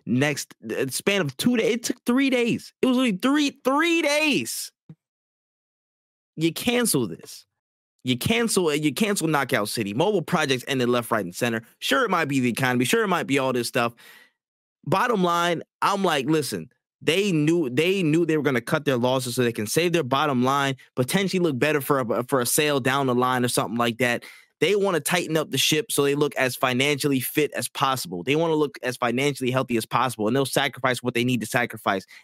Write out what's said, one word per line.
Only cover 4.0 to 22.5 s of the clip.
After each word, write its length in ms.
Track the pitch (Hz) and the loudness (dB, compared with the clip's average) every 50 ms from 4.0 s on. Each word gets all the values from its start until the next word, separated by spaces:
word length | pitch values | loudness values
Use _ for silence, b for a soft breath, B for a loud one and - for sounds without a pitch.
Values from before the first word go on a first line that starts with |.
| 320 | 2
days. 680 | 285 285 302 311 302 254 156 113 - - - - - - _ _ - - - _ _ _ _ _ _ _ _ _ _ _ _ _ _ _ _ _ _ _ _ _ _ _ _ _ _ _ | 0 0 0 2 2 0 0 -2 -4 -6 -10 -10 -12 -16 _ _ -20 -20 -20 _ _ _ _ _ _ _ _ _ _ _ _ _ _ _ _ _ _ _ _ _ _ _ _ _ _ _
You 160 | - 156 165 160 | -2 -2 -2 -2
cancel 540 | - - 240 240 247 240 - - 143 117 90 | -2 -2 0 0 2 2 2 0 0 -2 -2
this. 380 | 85 - - - - - - _ _ _ _ _ _ _ _ _ _ _ - | -6 -10 -16 -18 -20 -20 -20 _ _ _ _ _ _ _ _ _ _ _ -4
You 140 | 127 127 123 | -4 -4 -2
cancel, 500 | - - 226 233 233 220 - 196 180 156 | 0 0 0 0 0 0 0 0 2 2
uh, 40 | 147 | 0
you 200 | 156 151 151 123 | 0 0 0 0
cancel 340 | - 226 202 202 196 160 | 0 0 0 0 0 0
Knockout 440 | 160 151 143 135 123 135 113 104 107 | 0 0 0 0 0 0 0 0 -2
City. 240 | - 123 104 98 101 | -4 -4 -4 -2 -2
Mobile 260 | 123 170 208 214 180 | 0 0 2 2 0
projects 440 | 151 - 180 165 156 135 135 123 - - | 0 0 0 0 2 0 0 -2 -2 -2
ended 220 | 135 131 123 120 | -2 0 2 2
left, 200 | 123 123 113 - | 2 0 0 0
right, 140 | 120 110 98 | -2 -2 -2
and 100 | 87 87 | -4 -6
center. 280 | - 123 120 113 110 B B B B | -4 -2 -2 -2 -4 B B B B
Sure, 260 | - - 262 277 254 | -4 -2 0 0 2
it 60 | 208 | 2
might 160 | 190 170 160 | 0 0 0
be 140 | 139 143 135 | 0 0 2
the 100 | 123 123 | 2 0
economy. 340 | 107 - 135 127 123 123 127 | 0 0 0 2 2 2 2
Sure, 180 | 123 - 233 220 | 2 2 2 2
it 40 | 196 | 2
might 180 | 180 165 131 | 0 0 0
be 120 | 101 135 139 | 0 0 0
all 160 | 131 131 123 | 0 0 0
this 140 | 123 117 - | -2 -2 -2
stuff. 260 | - 131 117 117 120 B B B B B B B B B _ _ _ _ _ _ _ _ _ | 0 0 0 0 -2 B B B B B B B B B _ _ _ _ _ _ _ _ _
Bottom 380 | 143 147 190 226 254 233 196 180 | -2 0 0 0 0 0 0 2
line, 380 | 175 170 170 170 175 170 143 - - _ _ | 2 2 2 0 0 0 -2 -6 -10 _ _
I'm 240 | - 170 202 202 196 | -2 0 0 2 0
like, 220 | 175 156 143 123 | 0 0 0 0
listen, 440 | 139 160 156 143 - 110 87 78 - _ _ _ _ _ _ | 0 0 0 0 -2 -6 -8 -10 -12 _ _ _ _ _ _
they 320 | - - 160 190 202 208 175 | -2 0 0 2 2 2 2
knew, 380 | 151 147 151 170 175 156 120 | 2 2 2 2 2 0 0
they 320 | 123 131 160 180 196 196 180 | 0 0 2 2 0 0 0
knew 240 | 147 151 170 175 | 2 2 2 2
they 100 | 151 160 | 2 0
were 60 | 156 131 | 0 2
gonna 180 | 147 135 117 | 0 0 0
cut 240 | - - 160 156 147 | 0 -2 -2 -2 0
their 140 | 143 131 120 | 0 0 2
losses 360 | 120 123 131 135 123 127 120 | 2 2 2 0 -2 -2 -2
so 80 | 131 123 | 0 0
they 100 | 117 117 | 0 0
can 140 | - 107 | -2 -4
save 260 | 104 - 160 170 180 165 | -2 -2 0 0 2 2
their 80 | 170 147 | 0 0
bottom 400 | 123 135 139 151 151 135 123 123 | 0 0 0 2 2 2 2 2
line, 340 | 131 139 143 139 135 135 B B B B | 2 2 2 0 0 -2 B B B B
potentially 460 | - 123 127 - 190 202 180 - 185 | -4 -2 0 0 0 0 0 0 2
look 180 | 175 165 139 120 | 2 2 2 2
better 220 | 131 151 151 147 | 2 2 2 0
for 200 | 135 - 147 135 | 0 2 0 0
a, 240 | 127 110 113 104 127 | 2 0 -2 -2 0
for 160 | - 143 131 123 | 0 0 0 2
a 40 | |
sale 340 | - | 2